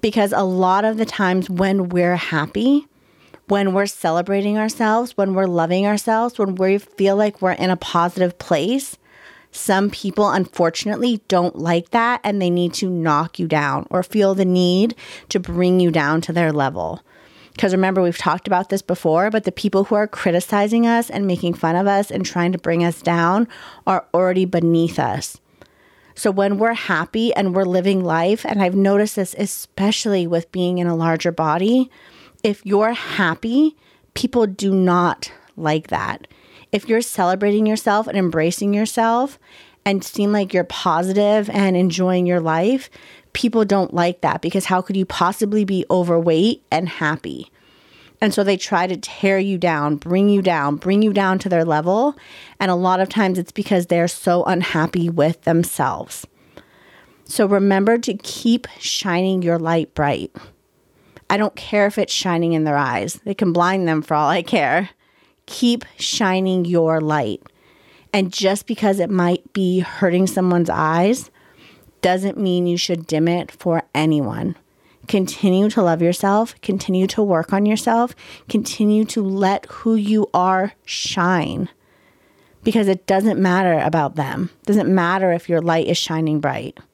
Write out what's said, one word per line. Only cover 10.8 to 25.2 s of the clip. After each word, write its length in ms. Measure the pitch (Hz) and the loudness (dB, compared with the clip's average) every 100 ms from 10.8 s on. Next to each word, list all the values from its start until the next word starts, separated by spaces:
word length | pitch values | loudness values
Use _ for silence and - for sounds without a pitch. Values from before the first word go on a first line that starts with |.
| 214 208 240 226 _ | -6 -4 -2 -4 _
don't 280 | 180 175 - | 0 0 -2
like 340 | 165 170 170 | -2 -2 0
that, 320 | 233 233 240 | -2 0 -2
and 160 | 208 208 | -4 -2
they 120 | 180 | 0
need 200 | 175 175 175 | 0 -2 -2
to 120 | 190 | -4
knock 520 | 180 156 147 165 - | -2 0 0 0 -6
you 80 | 165 | -2
down 400 | 156 147 139 - | -2 -2 -4 -4
or 140 | 185 | -4
feel 320 | 185 214 196 196 | -2 0 2 2
the 100 | 185 | 2
need 480 | 180 180 180 226 233 - - - | 2 2 2 0 -2 -16 -20 -6
to 100 | 196 | -6
bring 400 | 180 170 180 185 | -4 0 2 4
you 100 | 180 | 4
down 320 | 165 147 160 | 2 2 0
to 100 | 170 | 0
their 200 | 170 165 | 0 0
level. 500 | 151 135 107 82 90 _ - - - - - | 0 -2 -2 -6 -8 _ -20 -20 -20 -20 -2
'Cause 140 | 196 | 0
remember, 280 | 185 190 190 | 2 2 2
we've 160 | 180 170 | 0 0
talked 300 | - 170 - | -2 -4 0
about 240 | 185 185 | -2 0
this 140 | 196 | -6
before, 480 | - 180 165 160 202 | -4 -2 0 2 2
but 120 | 220 | 0
the 80 | 208 | -4
people 340 | 175 208 196 196 | -4 -2 0 0
who 100 | 208 | 0
are 100 | 214 | 0
criticizing 800 | - - 170 185 208 208 233 233 | -2 0 0 0 0 0 2 2
us 240 | 233 233 | 2 -2
and 160 | - 196 | -4 -2
making 300 | 180 175 170 | -2 -2 -2
fun 200 | 165 170 | 0 2
of 120 | 196 | 2
us 240 | 196 202 | 2 0
and 120 | - | -4
trying 280 | 185 - 175 | -4 -2 -2
to 80 | 175 | -2
bring 240 | - 170 | -2 0
us 180 | 170 170 | 0 0
down 460 | - 170 170 190 233 - - - - | -2 0 2 2 0 -4 -20 -10 -2
are 180 | 190 - | -2 0
already 320 | 170 185 185 185 | 0 2 2 0
beneath 540 | 180 165 165 165 - | 0 2 2 0 -2
us. 400 | 131 110 | -4 -4